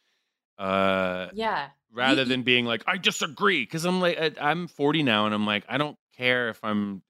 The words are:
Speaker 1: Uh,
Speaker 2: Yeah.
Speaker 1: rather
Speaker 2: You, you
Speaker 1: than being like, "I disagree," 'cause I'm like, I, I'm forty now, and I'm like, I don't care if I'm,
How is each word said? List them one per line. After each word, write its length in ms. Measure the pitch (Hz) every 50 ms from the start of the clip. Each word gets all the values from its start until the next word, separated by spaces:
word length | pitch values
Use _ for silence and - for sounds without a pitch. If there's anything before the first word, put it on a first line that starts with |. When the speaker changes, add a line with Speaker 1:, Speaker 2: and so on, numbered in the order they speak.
| _ _ _ _ _ _ _ _ _ _ _ 101
Speaker 1:
Uh, 720 | 98 95 95 98 98 95 95 95 95 90 90 90 90 90
Speaker 2:
Yeah. 400 | 190 214 226 220 190 151 139 139 - _ _ _
Speaker 1:
rather 320 | 107 117 127 131 - 135 131
Speaker 2:
You, 60 | 120
you 40 | 127
Speaker 1:
than 80 | 127 117
being 220 | 127 123 123 120
like, 180 | 117 113 113 - 175
"I 100 | 185 190
disagree," 680 | - 214 - - 202 165 127 - 196 202 185 143 113
'cause 180 | - - 160 165
I'm 140 | 180 185 185
like, 180 | 180 175 165 -
I, 140 | 160 156 - - 139 147
I'm 180 | 156 175 175 -
forty 340 | - - 143 143 151 160 147
now, 220 | 123 107 104 107
and 80 | 107 107
I'm 120 | 104 107
like, 180 | 104 104 101 - -
I 100 | 120 139
don't 200 | 151 147 - - _ _ _
care 340 | - 123 127 127 123 120 113
if 100 | 107 - -
I'm, 380 | 110 104 104 101 101 98 90 -